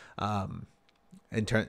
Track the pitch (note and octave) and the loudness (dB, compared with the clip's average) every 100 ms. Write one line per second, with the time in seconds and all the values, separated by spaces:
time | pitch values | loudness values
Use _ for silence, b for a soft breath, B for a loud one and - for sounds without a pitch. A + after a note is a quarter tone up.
0 | b b G#2 G#2 F#2+ - - - _ _ | b b 0 0 -2 -6 -12 -18 _ _
1 | - - - A2+ G#2+ A2+ | -20 -20 -4 0 4 4